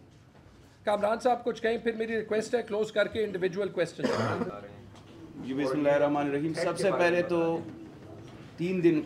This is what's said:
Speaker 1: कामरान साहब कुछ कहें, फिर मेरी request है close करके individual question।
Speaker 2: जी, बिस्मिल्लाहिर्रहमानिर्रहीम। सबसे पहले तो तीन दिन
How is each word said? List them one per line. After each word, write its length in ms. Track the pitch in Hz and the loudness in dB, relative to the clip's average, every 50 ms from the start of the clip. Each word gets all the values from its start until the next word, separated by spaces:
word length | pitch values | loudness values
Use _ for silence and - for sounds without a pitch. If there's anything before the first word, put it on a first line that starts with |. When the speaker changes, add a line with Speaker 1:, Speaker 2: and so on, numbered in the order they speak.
| - - - - - - - - - - - - - - - - - | -20 -20 -20 -20 -20 -20 -20 -20 -20 -20 -20 -20 -20 -20 -20 -6 -2
Speaker 1:
कामरान 340 | 214 208 202 202 208 226 226 | -2 0 2 2 0 0 2
साहब 220 | 254 247 240 240 | 4 2 2 2
कुछ 180 | - 247 - - | 0 -4 -4 0
कहें, 220 | - 220 233 226 | 0 0 0 2
फिर 140 | 226 233 214 | 0 -2 -2
मेरी 200 | 220 220 226 226 | -2 -4 -2 -2
request 400 | 220 214 214 208 220 214 - 247 | -4 -2 0 -2 -2 0 0 -2
है 80 | 233 226 | -2 -2
close 280 | - 202 214 214 214 | -2 -2 -2 -2 0
करके 320 | - 208 202 - - 226 208 | 2 2 2 2 2 -2 -2
individual 460 | 208 190 180 185 185 165 202 202 180 | -2 0 0 0 0 0 0 -2 -2
question। 340 | - 185 165 160 - - 143 - - 113 113 113 - - 120 - - 104 104 101 101 - - - - - - - - - - - - 135 - | 0 0 -2 -2 -2 -2 0 0 2 2 0 0 0 -2 -2 -4 -6 -10 -12 -14 -16 -18 -20 -20 -20 -20 -20 -20 -20 -20 -18 -16 -14 -12 -8
Speaker 2:
जी, 80 | 127 131 | -6 -4
बिस्मिल्लाहिर्रहमानिर्रहीम। 1000 | 143 143 135 147 151 143 143 143 143 143 143 147 143 143 143 139 143 156 160 156 | -2 -2 0 0 2 4 4 4 6 4 4 2 2 0 0 0 -2 -2 -2 -2
सबसे 380 | 160 175 175 170 - 202 190 | 0 -2 -2 0 2 0 2
पहले 320 | 127 170 175 170 175 175 175 | 4 4 4 4 4 2 2
तो 400 | 175 175 170 165 165 165 - - - - - - - - - - - - - - - - - - - - | 2 2 2 2 2 0 -2 -4 -8 -14 -14 -16 -18 -18 -18 -18 -18 -18 -16 -18 -18 -18 -18 -18 -18 -8
तीन 240 | - 170 185 185 180 | -4 -2 -2 0 4
दिन 200 | 165 170 160 151 147 | 6 6 6 6 0